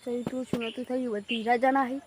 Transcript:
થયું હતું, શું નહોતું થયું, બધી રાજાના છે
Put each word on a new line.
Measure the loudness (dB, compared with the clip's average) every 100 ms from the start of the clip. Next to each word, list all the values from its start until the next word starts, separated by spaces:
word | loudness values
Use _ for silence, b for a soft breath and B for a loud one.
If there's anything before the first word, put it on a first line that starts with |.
થયું | -6 -4
હતું, | -4 -6
શું | -2 -2
નહોતું | -4 -6
થયું, | -4 -2 -2
બધી | -4 -4 -2 2
રાજાના | 4 4 4 2
છે | -2